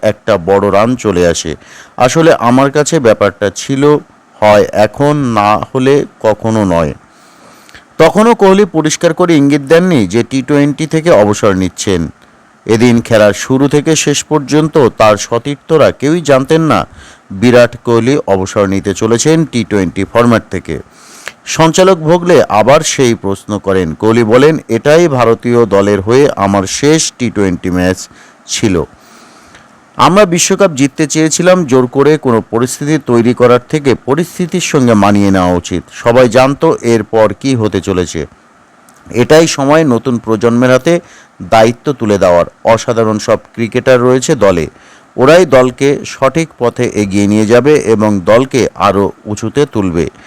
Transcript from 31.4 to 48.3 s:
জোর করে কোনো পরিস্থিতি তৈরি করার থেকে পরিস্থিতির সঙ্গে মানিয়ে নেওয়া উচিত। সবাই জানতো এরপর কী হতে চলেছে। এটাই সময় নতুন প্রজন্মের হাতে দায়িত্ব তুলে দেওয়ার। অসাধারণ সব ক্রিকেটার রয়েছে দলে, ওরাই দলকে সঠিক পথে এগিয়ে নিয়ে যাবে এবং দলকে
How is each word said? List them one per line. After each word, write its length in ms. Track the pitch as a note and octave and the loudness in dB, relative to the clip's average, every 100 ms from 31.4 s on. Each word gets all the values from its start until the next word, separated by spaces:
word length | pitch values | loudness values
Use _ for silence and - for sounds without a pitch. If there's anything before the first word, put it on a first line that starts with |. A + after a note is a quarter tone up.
| F3 F#3 D3 | 0 0 2
জোর 220 | C3 B2 | 0 0
করে 300 | C#3 C#3 D#3 | 0 2 0
কোনো 260 | C3 A2+ - | 0 -2 -2
পরিস্থিতি 500 | A2+ B2 - D3 D3+ B2+ | -4 -4 -6 -4 -4 0
তৈরি 280 | A#2+ B2 | 0 0
করার 260 | A#2+ B2 A#2+ - | 2 2 2 -2
থেকে 260 | D#3 C#3+ A2 - | -4 -2 -2 -2
পরিস্থিতির 560 | C#3+ E3+ - F3 F3+ | -4 -4 -6 -6 -6
সঙ্গে 320 | - D3+ B2 | -2 0 2
মানিয়ে 380 | G#2+ G2+ G#2 G2+ | 2 2 2 2
নেওয়া 220 | F#2+ F2+ | 2 0
উচিত। 300 | F2+ - F2+ - | -2 -4 -8 -10
সবাই 380 | - A#2+ A#2+ B2+ | -6 0 2 2
জানতো 480 | A#2 C3 C#3 D#3+ - | 2 0 0 -2 -2
এরপর 520 | A#2 A#2 G#2 A2+ G#2+ G2+ | 0 -2 0 0 0 -2
কী 160 | C#3 B2 | -4 -2
হতে 260 | G#2+ F#2+ | -2 -4
চলেছে। 440 | F#2 F#2 E2 D#2+ C#2 _ _ _ _ _ _ _ - | -4 -4 -4 -6 -12 _ _ _ _ _ _ _ -8
এটাই 380 | A2 A#2+ D#3 E3 | -4 2 2 2
সময় 360 | - C#3 D#3 | 0 0 0
নতুন 340 | D#3 A2+ C3+ A#2+ | 2 -2 -2 -6
প্রজন্মের 540 | A2 A2 A#2 A#2 B2+ | -4 -2 0 0 2
হাতে 280 | B2+ E3 E3+ - - _ - F2+ | 0 0 -2 -4 -20 _ -18 0
দায়িত্ব 440 | A2+ A2+ A#2+ - | 2 2 0 -6
তুলে 240 | C3 G#2+ G2+ | -4 -2 0
দেওয়ার। 280 | F#2 F2 - - | 2 2 0 -4
অসাধারণ 560 | - A2+ - A2+ A2 G#2+ | 0 0 0 -2 -2 -2
সব 180 | - G#2+ - | -2 -4 -4
ক্রিকেটার 480 | - A2+ B2 C3 B2+ | -10 -6 -4 0 2
রয়েছে 340 | B2 B2+ C3 C#3 | 2 0 0 0
দলে, 320 | G2+ F2+ D2+ - - - _ - | 2 0 -4 -10 -20 -20 _ 0
ওরাই 280 | C3 E3+ E3+ | 4 4 4
দলকে 540 | B2+ B2+ B2+ C#3 C#3+ - | 2 2 0 -2 -2 -6
সঠিক 440 | - C3 E3 D#3+ - | -4 -4 -2 -6 -4
পথে 240 | A#2+ A2+ | -6 -4
এগিয়ে 440 | B2 - G2+ G2 G2+ | -4 -4 -2 0 0
নিয়ে 180 | G#2 G#2+ | 0 2
যাবে 280 | A#2+ C3 | 2 4
এবং 480 | D3+ G#2 A2 G#2+ G2+ | 2 2 0 0 -2
দলকে 440 | F2 | 2